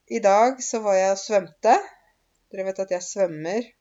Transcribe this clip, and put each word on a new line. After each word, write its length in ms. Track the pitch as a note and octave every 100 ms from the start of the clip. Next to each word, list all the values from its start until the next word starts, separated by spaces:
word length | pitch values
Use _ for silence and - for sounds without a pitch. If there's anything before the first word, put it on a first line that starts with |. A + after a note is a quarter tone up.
| _
i 120 | A3+
dag 380 | G3+ G3+ A#3+ C4
så 180 | - A3+
var 140 | G#3+ F#3+
jeg 160 | F#3+
og 80 | G3
svømte. 540 | - G#3 E3+ _ G#3+ F4+ G4 - _ _ _ _ _
Dere 140 | G3 F#3+
vet 140 | F#3+
at 100 | F#3+ F3+
jeg 100 | F#3
svømmer 640 | G#3 F3+ D#3 D#3+ G#3 A#3+ _